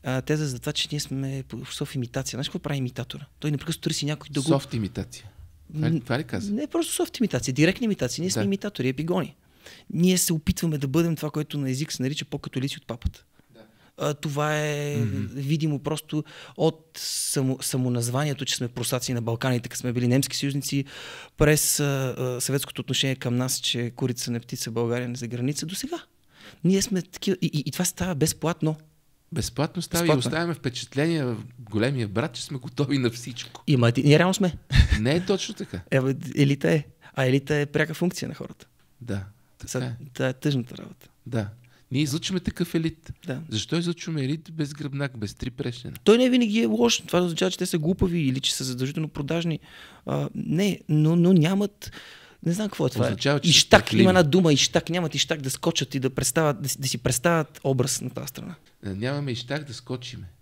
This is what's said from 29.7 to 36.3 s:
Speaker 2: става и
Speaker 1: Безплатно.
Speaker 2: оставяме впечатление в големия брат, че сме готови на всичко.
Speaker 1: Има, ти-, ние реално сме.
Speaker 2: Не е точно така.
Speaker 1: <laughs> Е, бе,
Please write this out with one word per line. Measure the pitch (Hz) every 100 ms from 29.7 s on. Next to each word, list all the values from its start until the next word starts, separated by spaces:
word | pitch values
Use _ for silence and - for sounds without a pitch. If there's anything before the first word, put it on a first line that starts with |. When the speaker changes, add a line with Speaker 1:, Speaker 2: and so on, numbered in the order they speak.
| 175
Speaker 2:
става | 165 170
и | 170
Speaker 1:
Безплатно. | 151
Speaker 2:
оставяме | 120 156 170
впечатление | 165 135 - - 131 156 165
в | 127 113 - -
големия | 110 104 117 139 107
брат, | 98 156
че | -
сме | - 139
готови | 151 - 143 143
на | 123
всичко. | 117 - 117 - - -
Speaker 1:
Има, | 139 117
ти-, | 120
ние | 143 151
реално | 175
сме. | 190 185 - - 131 - -
Speaker 2:
Не | 110
е | 165 185
точно | 196 -
така. | 220 - 87 -
Speaker 1:
<laughs> |
Е, | 151
бе, | 131 135 147